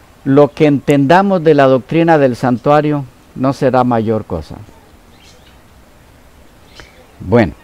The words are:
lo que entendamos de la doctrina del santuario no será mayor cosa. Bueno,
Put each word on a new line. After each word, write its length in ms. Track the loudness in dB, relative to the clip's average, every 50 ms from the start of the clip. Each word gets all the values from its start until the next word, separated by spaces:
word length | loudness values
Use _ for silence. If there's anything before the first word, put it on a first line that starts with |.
| -20 _ _ _ _
lo 240 | 0 2 2 2 2
que 160 | 2 0 0
entendamos 800 | 0 0 -2 0 0 0 0 2 2 2 2 2 0 -2 0 2
de 80 | 2 2
la 100 | 4 4
doctrina 540 | 2 2 0 -2 -4 -2 -2 0 2 2 2
del 180 | 2 0 -2
santuario 680 | -2 -4 -4 -4 -2 0 0 0 0 0 -2 -4 -4 -6 -10 -18 -20 _ _ -12
no 180 | -6 -4 -4 -4
será 320 | -2 -2 0 0 0 0
mayor 400 | 0 0 -2 -2 -2 -4 -4 -6
cosa. 300 | _ -10 -10 -10 -12 -18 -20 -20 -20 -20 -20 -20 _ -20 -20 _ _ -20 -20 -20 -20 -20 -20 -20 -20 -20 -20 _ _ _ -20 -20 _ -20 -20 -20 -20 -20 -20 -20 -20 -20 -20 -20 -20 -20 -20 -20 -20 -20 -20 -20 -20 -20 -20 -20 -20 _ _
Bueno, 320 | -6 0 2 2 2 0 -4 -12